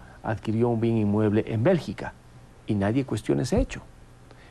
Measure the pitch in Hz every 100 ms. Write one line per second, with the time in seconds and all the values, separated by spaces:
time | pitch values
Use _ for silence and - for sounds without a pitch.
0 | - - 113 110 - 107 120 117 117 113
1 | 104 104 107 104 - 113 131 175 - -
2 | - - - - - - - 104 98 123
3 | 131 110 - 143 131 - 156 - - -
4 | - - - - -